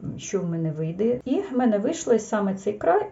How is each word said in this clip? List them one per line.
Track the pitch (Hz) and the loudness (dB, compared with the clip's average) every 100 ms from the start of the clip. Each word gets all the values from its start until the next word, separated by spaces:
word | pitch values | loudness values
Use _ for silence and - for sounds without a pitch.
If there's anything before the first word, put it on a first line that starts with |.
| - - | -8 -8
що | - 190 | -4 -4
в | 175 | -2
мене | 165 160 | -2 -2
вийде. | 151 160 175 220 247 | -2 -4 0 0 0
І | - 311 | 0 -2
в | 403 254 | 0 2
мене | 247 208 | 4 4
вийшло | 233 330 - 226 | 0 -2 2 2
саме | - 214 202 | 2 -2 0
цей | 190 - | -2 -2
край | 208 330 370 403 | 0 4 4 2